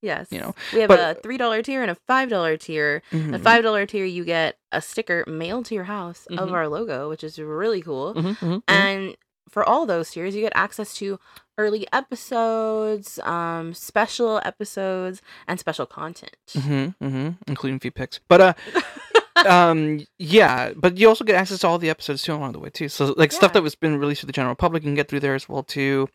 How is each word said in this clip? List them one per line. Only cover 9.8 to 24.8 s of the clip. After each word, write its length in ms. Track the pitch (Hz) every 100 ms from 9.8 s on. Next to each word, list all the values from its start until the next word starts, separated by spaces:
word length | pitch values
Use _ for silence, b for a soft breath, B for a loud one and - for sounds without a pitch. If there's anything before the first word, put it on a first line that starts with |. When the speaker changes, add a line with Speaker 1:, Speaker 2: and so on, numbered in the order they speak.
| 320
Speaker 1:
those 240 | 175 160
tiers, 240 | - 180 196
you 60 |
get 100 | 214
access 400 | - - - 208 -
to 220 | 196 196 b b b -
early 300 | 214 214 196
episodes, 1200 | 254 269 247 - 240 226 226 220 220 214 214 202 -
um, 520 | - 170 170 165 165
special 680 | 170 - - 220 - 233 214
episodes, 760 | - - 208 - 190 185 185 185 B B B
and 100 | 185
special 280 | - 156 135
content. 500 | - 156 156 - _ _
Speaker 2:
Mm-hmm, 540 | - 139 139 139 185
mm-hmm, 240 | 139 131 147 175 -
including 320 | 143 135 151
few 100 | 127
picks. 300 | - 131 - _
But, 120 | 180
uh, 120 | 185 170 B - - -
Speaker 1:
<laughs> 500 | - 453 - - 320
Speaker 2:
um, 580 | 175 170 165 156 151 147 _
yeah, 540 | 165 196 180 127 123 -
but 220 | 180 180
you 100 | 220
also 160 | 220
get 120 | 220 185
access 240 | 185 190
to 80 | 185
all 100 | 170
the 120 | 170
episodes 320 | 156 - 139
too 120 | -
along 180 | 151 139
the 60 | 135
way 100 | 151
too. 180 | - 147
So, 240 | - 139 143
like, 160 | 156
stuff 180 | 320 196
Speaker 1:
Yeah. 40 |
Speaker 2:
that 80 | 175
was 120 | 156
been 240 | - 160 151
released 220 | 143 147
to 60 | 139
the 60 |
general 220 | 135 127
public, 280 | 120 180 165